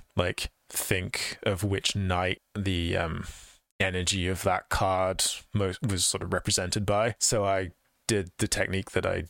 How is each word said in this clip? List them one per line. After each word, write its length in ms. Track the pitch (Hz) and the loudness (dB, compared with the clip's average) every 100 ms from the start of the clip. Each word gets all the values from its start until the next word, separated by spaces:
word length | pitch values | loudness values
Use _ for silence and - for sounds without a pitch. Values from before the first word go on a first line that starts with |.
| - - | -6 -2
like, 320 | 90 - - _ - | 0 -2 -8 _ -10
think 640 | - - 95 92 - - - | -6 -2 -2 -2 -6 -6 -4
of 200 | - 92 | -2 0
which 320 | 101 98 - | 0 0 0
knight 460 | 104 92 90 92 - _ | 0 0 2 0 -2 _
the, 420 | 107 98 87 85 90 | -6 -2 0 0 0
um, 300 | 82 85 - - - - _ - | -2 -4 -8 -14 -20 -20 _ -2
energy 480 | 95 92 90 98 90 | -2 0 0 0 0
of 160 | 92 | 0
that 260 | 98 92 - | 0 0 0
card 520 | - 98 92 92 92 - - - | 2 2 2 2 0 -2 -4 -4
mo-, 220 | 104 98 92 110 | 0 0 0 -2
was 200 | 92 - | 2 0
sort 160 | 95 | 0
of 100 | 92 | 0
represented 540 | 95 - - 92 107 101 | 0 2 0 0 -2 2
by. 280 | 101 117 - | 2 2 2
So 260 | - 113 | 0 2
I 280 | 98 98 92 - _ _ - | 2 2 0 -8 _ _ 0
did 220 | 104 92 - | 0 0 -2
the 100 | 104 | -2
technique 440 | - 92 95 - | 0 0 0 0
that 120 | 92 | 0
I 200 | 92 90 87 | 0 -2 -2